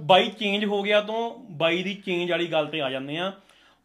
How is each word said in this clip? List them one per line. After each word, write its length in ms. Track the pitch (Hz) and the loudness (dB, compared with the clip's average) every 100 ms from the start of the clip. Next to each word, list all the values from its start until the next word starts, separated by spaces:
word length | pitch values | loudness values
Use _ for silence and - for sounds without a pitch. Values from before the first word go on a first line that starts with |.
ਬਾਈ 260 | 151 190 226 | 6 6 6
ਚੇਂਜ 360 | - 208 202 208 | 0 -2 0 0
ਹੋ 180 | 202 | 0
ਗਿਆ 180 | 202 208 | 2 2
ਤੋਂ 380 | 208 220 233 226 - | 2 -2 -4 -6 -14
ਬਾਈ 320 | 151 165 175 | -2 0 0
ਦੀ 100 | 185 202 | -2 -6
ਚੇਂਜ 360 | 196 175 175 | -4 -2 0
ਵਾਲੀ 160 | 170 170 | -2 0
ਗੱਲ 200 | 156 151 | 0 0
ਤੇ 140 | 156 | -2
ਆ 80 | 135 | -4
ਜਾਂਦੇ 280 | 131 139 151 | -4 -6 -6
ਆ। 160 | 190 196 _ _ _ _ | -6 -8 _ _ _ _